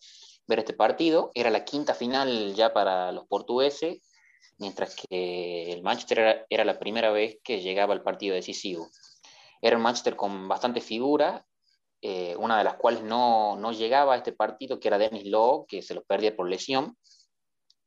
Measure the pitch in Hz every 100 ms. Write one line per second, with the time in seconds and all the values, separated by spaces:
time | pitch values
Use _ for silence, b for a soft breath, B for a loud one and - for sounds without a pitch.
0 | b b b b - 113 - - - -
1 | 160 160 - 123 117 104 - 139 143 120
2 | 120 131 135 117 101 98 113 107 98 92
3 | 90 92 - 101 - 120 139 143 160 -
4 | _ _ _ _ _ - 101 - 95 -
5 | - 90 90 90 87 85 85 87 95 120
6 | - 113 110 - - - 107 - 107 113
7 | 110 104 110 - - 104 90 95 101 95
8 | 101 92 101 92 90 - 101 85 82 _
9 | b b b b b b 113 117 113 123
10 | 120 - 101 98 95 95 127 120 - 113
11 | 135 147 156 185 _ _ _ _ _ _
12 | 107 92 87 90 113 110 95 - 117 117
13 | 110 117 123 113 104 98 110 110 113 135
14 | 143 127 - - 107 - 135 131 107 101
15 | 107 107 101 107 117 147 - 95 - 87
16 | - 98 107 107 90 95 - 135 165 -
17 | _ _ _ _ _ _ _ _